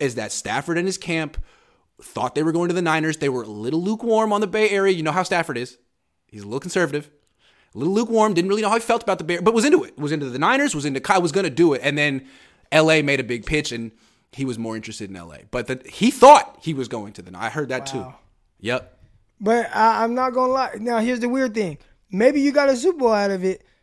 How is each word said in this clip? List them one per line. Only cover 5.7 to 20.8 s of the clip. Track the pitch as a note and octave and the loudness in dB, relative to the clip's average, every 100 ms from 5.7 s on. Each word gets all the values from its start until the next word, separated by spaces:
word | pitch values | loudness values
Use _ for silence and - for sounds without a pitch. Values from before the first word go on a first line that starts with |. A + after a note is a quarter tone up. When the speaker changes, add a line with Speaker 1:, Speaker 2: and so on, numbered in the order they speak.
| - _ _ _ _ _ | -12 _ _ _ _ _
Speaker 1:
He's | G#2+ | -16
a | |
little | G2+ B2 | -8 -8
conservative, | F3+ F#3 E3 D3 D3 _ _ _ _ _ _ | -4 0 0 -2 -8 _ _ _ _ _ _
a | - | -6
little | D3+ | 0
lukewarm, | G3 A#3 A3+ G#3+ | 0 2 4 4
didn't | E3+ F#3 | 4 0
really | G#3 | 0
know | G#3+ | 0
how | |
he | A3+ | 0
felt | A3+ A#3 | 0 -2
about | - F#3+ | 0 -4
the | |
Bears, | E3 F3 | -2 0
but | F3+ | 2
was | A3+ | 4
into | C4 D#4+ | 4 4
it. | - - | 2 -8
Was | C#3+ | -4
into | D#3 C#3 | -4 -4
the | B2 | -2
Niners, | E3 C4+ C#4+ | 0 2 0
was | D3+ | -2
into | C#3+ C3+ | -4 -4
Kyle, | - G3 | 2 2
was | F3 | 2
gonna | G3 F#3 | 0 -2
do | B2 E3+ | 4 4
it. | C3 | 4
And | C3+ D3 | 0 0
then | D3 C3+ - - - _ - | 0 0 -8 -20 -20 _ 0
L | D#3 D#3+ | 4 6
A | D#3+ | 4
made | C#3+ C#3 | 4 0
a | |
big | A#2 A#2+ G2+ | -2 -6 -4
pitch, | D#3 D3+ | -4 -4
and | A#2+ A2+ - _ _ _ | -8 -10 -14 _ _ _
he | - | -8
was | C3 A2+ | -6 -6
more | A2+ A2 | -6 -8
interested | G#2+ G#2+ G2+ | -12 -12 -12
in | F#2 | -14
L | E2+ | -18
A. | D2+ - | -20 -10
But | B2 A#2 | -8 -6
the, | C3 - | -8 -10
he | - A3+ | 0 0
thought | - B3+ D4 - - | 8 10 10 6 -10
he | - | -8
was | C#3 A#2+ | -6 -6
going | A#2 G#2 | -8 -12
to | - | -16
the, | F2+ | -18
I | F#2 A2+ | -10 -8
heard | D3+ C#3 | -6 -6
that | B2+ C3+ | -6 -6
too. | C3+ | -10
Speaker 2:
Wow. | A#2 - _ _ _ _ | -10 -16 _ _ _ _
Speaker 1:
Yep. | G#2 B2 - _ _ _ _ - | -6 -6 -8 _ _ _ _ -8
Speaker 2:
But | G#3 A#3 A3 | 0 0 0
I, | G#3 A3 G#3+ | 2 2 2
I'm | A3+ | 0
not | B3 B3+ | 0 -2
gonna | B3 B3+ | 0 0
lie. | C4 B3+ | 0 -2
Now, | G#3+ | -6